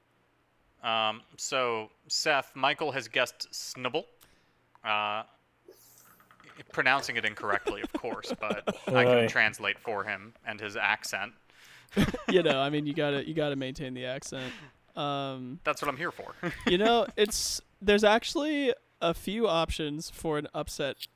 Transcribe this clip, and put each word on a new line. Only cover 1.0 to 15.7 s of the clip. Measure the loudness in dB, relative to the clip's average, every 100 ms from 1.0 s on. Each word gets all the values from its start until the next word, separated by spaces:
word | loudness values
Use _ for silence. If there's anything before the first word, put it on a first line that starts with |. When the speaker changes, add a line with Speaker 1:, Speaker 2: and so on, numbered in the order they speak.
| 0 -2 -10 -12
Speaker 1:
so, | -4 0 0 -2 -6 _ -6
Seth, | -2 2 0 0 0
Michael | 0 0 -2
has | -4 -2
guessed | 2 0 -2 -12
Snubbull. | -10 -10 -6 -4 -4 -6 _ -20 _ _ _ _ _
Uh, | -2 0 0 -4 -8 _ _ _ _ -20 -20 -20 -20 -20 _ _ -20 -20 -10
pronouncing | 0 2 2 0 -2
it | -2
incorrectly, | -2 -2 0 0 -6
of | -6
course, | -8 -6 -8 -8 -6
but | -4 -4 -4 -6 0
I |
can | 4 6
Speaker 2:
Right. | 6 6
Speaker 1:
translate | 4 2 2 -4 -4
for | -4 -4
him | -4 -6 -10 -16 -12
and | -8
his | -6 -2
accent. | 0 0 -2 -6 -6 -10 _ -20 -20 -20 -4 0
Speaker 3:
<laughs> | 2 0 2
You | 4
know, | 4 4
I | 2
mean, | 0 -2
you |
gotta, | 0 0 0 -2
you |
gotta | -2 -2 -2
maintain | -6 -6 -8
the | -8 -6
accent. | -8 -8 -8 -8 -12 -18 _ _ -6
Um, | -4 -2 -4 -8 -10 -8
Speaker 1:
That's | -4